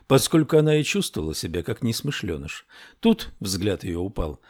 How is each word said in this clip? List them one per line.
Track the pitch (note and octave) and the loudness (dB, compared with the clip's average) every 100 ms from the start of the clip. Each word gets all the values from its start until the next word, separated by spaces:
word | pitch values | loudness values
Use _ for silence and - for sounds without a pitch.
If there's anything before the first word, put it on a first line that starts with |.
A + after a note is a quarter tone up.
| - | 2
поскольку | C3+ - E3 D3+ D#3 | 2 4 2 4 4
она | D#3 D3+ | 4 4
и | |
чувствовала | D3+ G3+ - - D#2 | 2 -2 -2 -4 -6
себя | D#2 - E2 | -4 -4 -4
как | E2+ A#2 | -4 -4
несмышлёныш. | A#2 A2+ C#3+ - G#2 D#2 C#2 - - - - _ | -2 -2 -4 -6 -6 -6 -8 -14 -18 -20 -20 _
Тут | A3+ A3 - - | 2 2 0 -10
взгляд | G2 F#2 G2+ F#2 | -6 -2 -2 -2
её | G2 E2+ | -4 -4
упал | F#2 G#2+ E2 C#2 _ | -4 -4 -6 -8 _